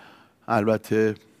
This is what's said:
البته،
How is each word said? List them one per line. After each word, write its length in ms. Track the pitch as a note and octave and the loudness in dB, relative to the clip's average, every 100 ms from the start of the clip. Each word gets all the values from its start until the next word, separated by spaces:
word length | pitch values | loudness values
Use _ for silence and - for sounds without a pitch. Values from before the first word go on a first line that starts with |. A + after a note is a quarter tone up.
| - - _ _ - | -20 -20 _ _ -4
البته، 680 | A2+ G#2 G#2+ - G#2+ A2 G#2 - _ | 0 0 -2 0 0 0 -2 -14 _